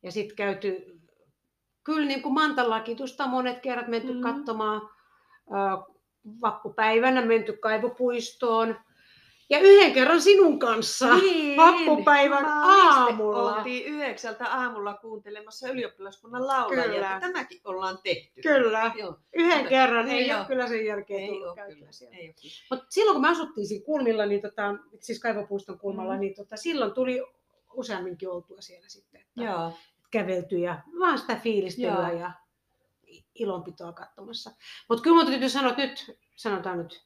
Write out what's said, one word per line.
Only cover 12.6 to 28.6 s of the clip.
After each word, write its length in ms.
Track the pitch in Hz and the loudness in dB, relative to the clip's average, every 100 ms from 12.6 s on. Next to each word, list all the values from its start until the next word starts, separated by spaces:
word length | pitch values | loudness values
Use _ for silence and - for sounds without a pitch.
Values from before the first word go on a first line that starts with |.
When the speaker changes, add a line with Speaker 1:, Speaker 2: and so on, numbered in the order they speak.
| 302 | 6
Speaker 2:
olin 220 | 392 349 | 8 8
Speaker 1:
aamulla. 640 | 277 247 220 214 208 240 214 | 8 4 2 -2 0 -2 -2
Speaker 2:
oltiin 300 | 214 202 - | -4 -8 -8
yhdeksältä 640 | 294 277 - 233 220 240 | -8 -8 -8 -12 -10 -6
aamulla 460 | 254 247 214 202 | -4 -6 -6 -10
kuuntelemassa 760 | 208 226 214 202 208 214 220 254 | -10 -14 -16 -16 -20 -18 -16 -10
ylioppilaskunnan 760 | 262 226 _ 196 - 220 247 262 | -8 -8 _ -18 -18 -14 -8 -4
laulajia, 360 | 269 226 262 | -2 -2 -2
Speaker 1:
Kyllä. 320 | 240 208 196 190 | -2 -4 -6 -6
Speaker 2:
että 40 | 359 | -6
tämäkin 340 | 370 - - | -8 -10 -14
ollaan 340 | 208 185 190 185 | -12 -8 -8 -8
tehty. 380 | - - - - | -6 -6 -8 -8
Speaker 1:
Kyllä. 500 | 320 285 233 220 226 226 | 0 2 2 0 -4 -6
Speaker 2:
Joo. 180 | 196 160 _ | -12 -14 _
Speaker 1:
Yhden 240 | 339 339 320 | 0 2 2
Speaker 2:
Mutta 120 | 214 | 2
Speaker 1:
kerran. 380 | 262 254 233 240 | 2 2 2 -2
Speaker 2:
ei 140 | 247 | -2
Speaker 1:
Ei 80 | 254 | -2
oo 60 | 220 | -2
Speaker 2:
oo. 60 | 202 | -4
Speaker 1:
kyllä 220 | 254 240 | -4 -4
sen 180 | 233 214 | -4 -4
jälkeen 340 | 208 202 196 | -6 -8 -10
Speaker 2:
Ei 60 | 196 | -8
Speaker 1:
tullut 200 | 196 180 | -10 -12
Speaker 2:
oo 80 | 190 | -16
Speaker 1:
käytyä 200 | 202 151 | -20 -20
Speaker 2:
kyllä. 160 | 147 | -20
Speaker 1:
siellä. 260 | - 254 185 | -20 -20 -20
Speaker 2:
Ei 100 | 160 | -20
oo 60 | _ | _
kyllä. 120 | 147 - _ | -20 -20 _
Speaker 1:
Mut 140 | 254 - | -12 -6
silloin 260 | 359 440 311 | 0 2 2
kun 60 | |
me 80 | 294 | 2
asuttiin 380 | 330 302 - 202 | 0 -4 -8 -8
siinä 180 | 202 - | -10 -4
kulmilla, 400 | 302 247 220 202 | -2 0 0 -2
niin 160 | 202 | -2
tota, 340 | 208 - 202 202 _ 214 | -6 -8 -6 -6 _ -20
siis 200 | - 233 | -14 -8
kaivopuiston 600 | 233 208 208 202 196 180 | -6 -6 -6 -10 -10 -12
kulmalla, 340 | 196 196 185 | -10 -8 -8
Speaker 2:
Mm. 60 | 190 | -6
Speaker 1:
niin 160 | 196 196 | -6 -10
tota, 220 | 208 214 | -18 -10
silloin 340 | - 302 214 | -6 -4 -4
tuli 280 | 214 254 254 508 _ _ _ _ | -4 -4 -4 -8 _ _ _ _
useamminkin 560 | 262 254 196 185 175 190 | -14 -10 -10 -10 -10 -10
oltua 320 | 175 175 - | -12 -14 -20